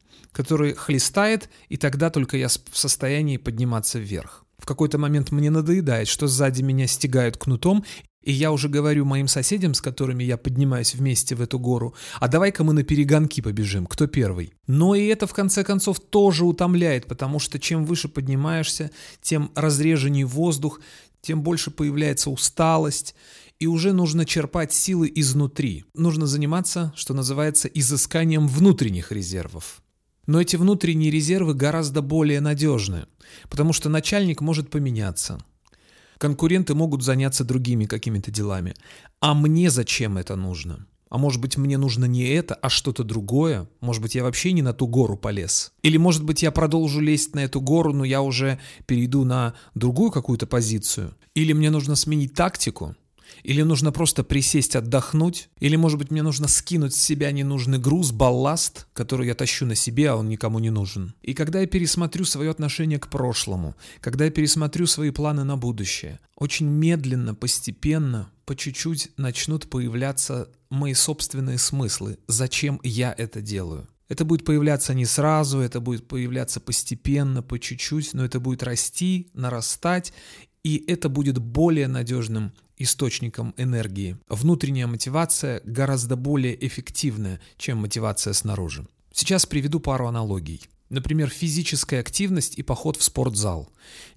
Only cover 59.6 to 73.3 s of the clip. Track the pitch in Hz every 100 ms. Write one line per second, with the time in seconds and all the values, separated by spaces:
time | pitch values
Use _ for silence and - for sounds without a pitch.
59.6 | 123 110 - 117 147 113 110 110 110 110
60.6 | 113 110 95 101 92 - - 135 156 190
61.6 | 185 185 165 175 165 175 180 139 156 156
62.6 | 151 - 156 147 - 139 123 113 - 92
63.6 | 78 - - - - 127 156 156 151 160
64.6 | 151 170 170 - 151 139 151 147 139 135
65.6 | 120 110 98 - 76 - _ - 147 -
66.6 | 151 147 165 170 131 127 117 107 123 -
67.6 | - - 151 156 139 117 95 _ - 135
68.6 | 147 127 160 156 - - 131 - - 156
69.6 | - 127 120 117 135 135 - 127 - _
70.6 | _ 135 143 131 - 147 - 131 131 123
71.6 | - 139 110 - 101 98 - 110 127 -
72.6 | 143 139 123 107 123 - 117